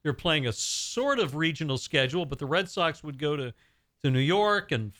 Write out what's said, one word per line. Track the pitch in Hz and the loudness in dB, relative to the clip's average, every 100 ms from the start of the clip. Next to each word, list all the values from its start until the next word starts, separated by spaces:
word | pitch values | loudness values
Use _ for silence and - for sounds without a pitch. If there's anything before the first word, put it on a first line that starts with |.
they're | 151 | -4
playing | 131 175 156 123 | -2 0 2 0
a | |
sort | 110 - - - - 277 269 | -2 -4 -4 -4 -2 0 2
of | 165 147 | 0 0
regional | 160 156 156 131 | 0 0 -2 -4
schedule. | - 143 131 135 | 0 2 2 0
But | 156 131 | -4 -6
the | 135 | -2
Red | 165 180 | -2 -2
Sox | - 165 156 | 0 -2 -2
would | 151 135 | -10 -6
go | 147 147 | -2 -2
to, | 123 - _ _ _ _ | -6 -10 _ _ _ _
to | 139 | 2
New | 127 | 4
York | 139 190 208 202 185 | 4 4 4 2 0
and | 127 107 - | -2 -4 -10